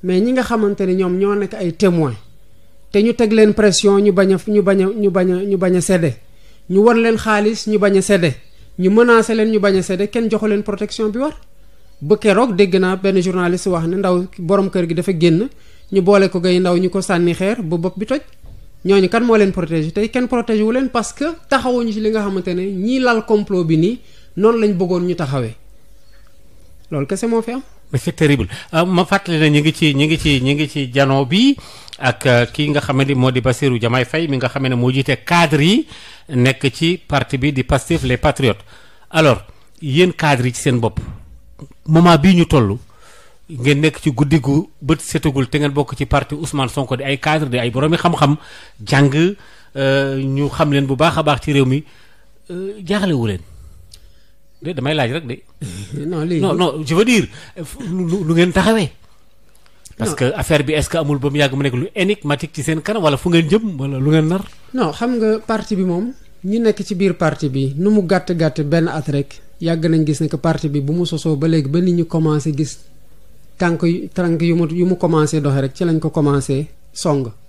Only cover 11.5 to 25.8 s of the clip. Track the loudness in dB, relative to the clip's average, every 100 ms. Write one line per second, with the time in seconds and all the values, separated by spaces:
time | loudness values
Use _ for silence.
11.5 | -20 -20 -20 -20 -12 2 2 4 2 2
12.5 | 2 2 2 0 0 0 0 0 0 0
13.5 | -2 -2 -2 -2 -2 0 0 -2 -8 0
14.5 | 0 2 -2 -2 -2 -2 2 4 2 0
15.5 | -8 -20 -20 -2 0 4 4 4 0 0
16.5 | 2 2 0 0 -2 -2 0 0 0 -2
17.5 | -2 -4 -4 -4 -6 -4 -6 -6 -20 -20
18.5 | -20 -20 -10 2 2 4 2 2 4 4
19.5 | 0 -2 -2 -2 -2 -2 -2 -2 -2 0
20.5 | 0 0 0 -2 -4 -6 -6 -6 -6 -4
21.5 | -2 0 -2 -2 -2 -2 -2 -2 -4 -4
22.5 | -4 -4 -4 -2 0 2 0 0 0 0
23.5 | -2 0 2 2 -2 -10 -20 -16 0 2
24.5 | 2 0 0 -2 -2 -2 -4 -4 -4 -4
25.5 | -8 -20 -20